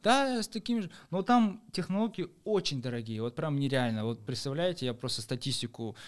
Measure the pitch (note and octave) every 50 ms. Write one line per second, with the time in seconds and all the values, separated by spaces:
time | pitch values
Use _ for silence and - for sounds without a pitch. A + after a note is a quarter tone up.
0 | - G#3 B3+ C#4 C#4 C4 B3+ A3+ G#3 - - A3 - - A#3+ A3+ F#3+ E3+ - -
1 | - - E3+ F#3+ F#3+ - B3 B3 A3 G3+ F#3 - - - - F#3 E3+ - F#3 G3+
2 | A3+ A3 - F3+ E3+ - - - - G#3+ G#3+ F#3+ F3+ - C#3+ B2+ A#2 B2+ A#2+ A#2+
3 | A2+ A2+ A2 G#2+ A2+ A#2+ A#2+ - D#3+ D3+ C#3+ C#3 C#3 C3 C3+ C3 B2 A#2 A2 G#2+
4 | G#2+ A#2 A#2 A2 G#2+ - B2 - - C#3 C#3 D#3+ F3 F#3 F3 - C3 B2 A2+ -
5 | - B2 - - A2+ - C3 B2 - C#3 B2 - B2 A#2 - - A#2 G#2+ G#2+ -
6 | -